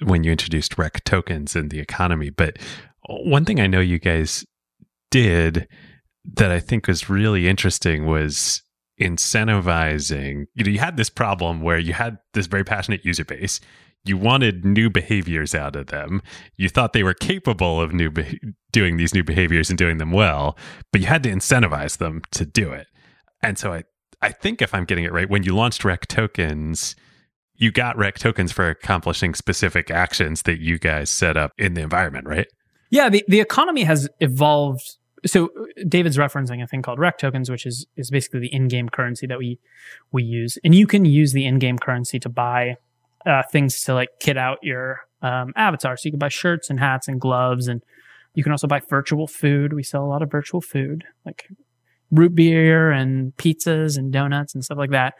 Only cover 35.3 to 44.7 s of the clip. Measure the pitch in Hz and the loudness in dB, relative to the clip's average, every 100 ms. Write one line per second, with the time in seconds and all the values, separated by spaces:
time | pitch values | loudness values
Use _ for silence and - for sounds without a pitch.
35.3 | 190 170 - 226 - 190 175 170 139 143 | 2 2 -2 -14 -8 0 2 2 2 0
36.3 | 143 131 123 123 135 127 123 175 165 139 | -2 -6 -6 -8 -6 -6 -2 -2 0 -4
37.3 | 131 127 123 127 120 139 - 127 135 - | -2 -4 -6 -6 -8 -10 -12 -4 -4 -2
38.3 | 131 120 135 131 123 120 - 123 120 131 | -6 -4 0 0 0 -4 -4 -4 -4 -8
39.3 | 127 123 123 _ _ - - _ 135 117 | -6 -6 -8 _ _ -20 -20 _ -4 -2
40.3 | 117 117 - 170 175 208 208 180 147 151 | -4 -6 0 6 8 8 6 6 6 4
41.3 | 135 135 131 127 123 - 123 123 135 127 | 2 2 2 2 0 -2 -2 -2 -6 -6
42.3 | 120 123 123 123 123 _ _ _ _ - | -4 0 0 -2 -6 _ _ _ _ 2
43.3 | 139 131 151 139 - - 127 127 _ - | 2 2 2 2 0 -2 0 0 _ -2
44.3 | 135 127 131 170 | 0 -2 -4 -6